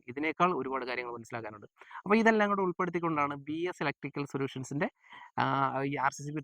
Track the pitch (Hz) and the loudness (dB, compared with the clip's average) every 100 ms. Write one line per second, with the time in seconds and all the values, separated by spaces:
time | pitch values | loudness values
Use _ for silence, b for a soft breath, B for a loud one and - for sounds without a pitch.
0 | - 131 156 - 175 135 131 135 123 123 | -8 -4 -2 2 2 2 -2 -2 -2 -4
1 | 120 120 113 113 110 104 113 B B B | -4 -8 -8 -8 -8 -12 -16 B B B
2 | 185 226 226 220 208 202 185 - 175 170 | 2 6 6 6 4 2 2 0 -2 0
3 | 165 151 143 143 139 160 180 - 151 - | 0 2 0 -2 -6 -4 -4 -2 -2 -2
4 | 143 143 143 135 135 135 131 143 220 B | -6 -6 -4 -2 -4 -4 -6 -2 -2 B
5 | B B B - 131 135 135 131 139 139 | B B B 0 2 4 2 0 -2 0
6 | 139 - 143 151 | 0 0 -6 -6